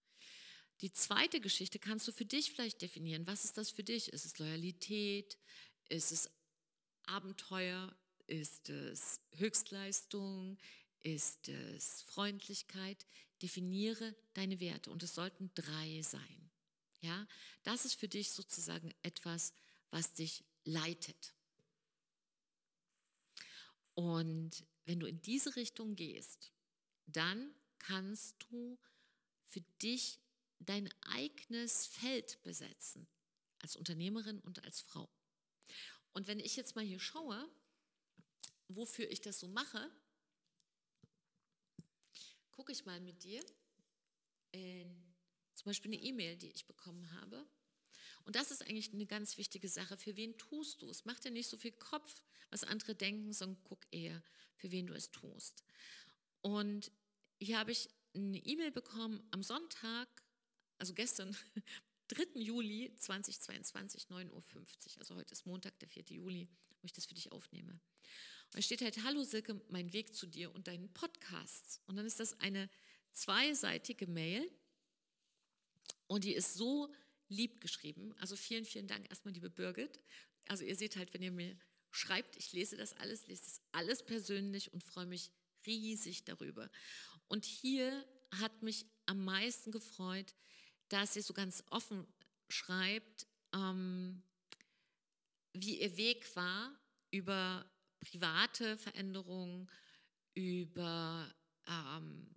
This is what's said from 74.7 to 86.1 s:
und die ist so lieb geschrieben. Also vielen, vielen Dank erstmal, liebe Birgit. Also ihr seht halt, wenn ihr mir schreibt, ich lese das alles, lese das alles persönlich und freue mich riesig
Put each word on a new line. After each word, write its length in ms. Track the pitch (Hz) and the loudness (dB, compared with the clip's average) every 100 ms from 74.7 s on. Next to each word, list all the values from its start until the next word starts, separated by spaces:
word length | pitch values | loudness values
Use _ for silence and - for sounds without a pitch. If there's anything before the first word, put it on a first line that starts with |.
| _ _ _ _ _ _ _ _ _ _ _ - - _ | _ _ _ _ _ _ _ _ _ _ _ -10 -10 _
und 180 | 202 | 2
die 100 | 196 | 4
ist 200 | 175 185 | 6 4
so 400 | 175 233 285 285 285 - _ _ | 4 4 4 2 -6 -20 _ _
lieb 320 | 196 233 - | 0 0 0
geschrieben. 540 | 175 - 151 165 208 208 | -4 -4 -4 -6 -10 -6
Also 180 | 185 202 | -6 -4
vielen, 280 | - 226 | -2 -2
vielen 240 | 220 214 202 | -2 -6 -2
Dank 220 | 208 196 | -4 -4
erstmal, 240 | 202 208 | -10 -8
liebe 160 | 180 175 | -6 -8
Birgit. 500 | - 127 180 285 - - - - _ - | -2 -2 0 -4 -6 -18 -18 -18 _ -2
Also 180 | 196 | -2
ihr 120 | 156 202 | 0 0
seht 200 | 214 196 | 0 -2
halt, 160 | 180 | -6
wenn 100 | - | -4
ihr 100 | 180 | -2
mir 260 | 180 175 190 - _ _ | -2 -4 -8 -18 _ _
schreibt, 460 | - - 190 - - | -2 4 4 2 -6
ich 160 | - | -4
lese 240 | 180 - - | 0 0 0
das 180 | 208 | -6
alles, 320 | - - 220 - | -4 -6 -6 -6
lese 180 | 185 | -8
das 160 | - - _ | -6 -8 _
alles 300 | 165 175 254 | 0 2 2
persönlich 720 | - 226 196 202 202 196 - | 2 -2 2 2 2 -2 -4
und 100 | 175 | -6
freue 240 | - - 180 | -8 -6 -6
mich 240 | 180 - _ _ _ - | -6 -8 _ _ _ -2
riesig 580 | 220 220 214 - | 0 2 0 0